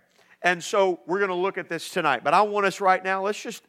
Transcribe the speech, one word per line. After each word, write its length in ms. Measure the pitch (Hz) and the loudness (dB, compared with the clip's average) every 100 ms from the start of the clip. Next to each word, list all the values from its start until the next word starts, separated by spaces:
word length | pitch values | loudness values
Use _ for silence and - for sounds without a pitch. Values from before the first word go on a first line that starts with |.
| _ _ _ _ | _ _ _ _
And 180 | 175 180 | -2 -2
so 380 | 160 208 190 170 - | 0 2 2 0 -4
we're 140 | 196 | -2
gonna 140 | 202 | -2
look 240 | 180 190 185 | 0 -2 -4
at 120 | 170 | -6
this 220 | 165 - | -8 -6
tonight. 340 | 185 156 123 143 | -2 0 2 4
But 80 | |
I 80 | 170 | 4
want 240 | 208 208 196 | 4 2 0
us 160 | - | 2
right 200 | 196 185 | 2 2
now, 200 | 185 190 | 0 -4
let's 180 | 196 208 | -4 -6
just 220 | - 196 | -10 -14